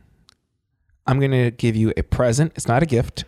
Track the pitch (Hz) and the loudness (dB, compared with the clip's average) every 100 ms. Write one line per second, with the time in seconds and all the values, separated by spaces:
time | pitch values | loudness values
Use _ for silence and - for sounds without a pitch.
0 | _ _ _ _ _ _ _ _ _ _ | _ _ _ _ _ _ _ _ _ _
1 | - 131 139 131 120 113 117 110 110 - | -4 0 0 0 0 -2 -2 0 0 -2
2 | - - 123 113 156 - - 120 165 117 | -4 0 2 2 0 -2 -2 0 2 0
3 | - - | -2 -6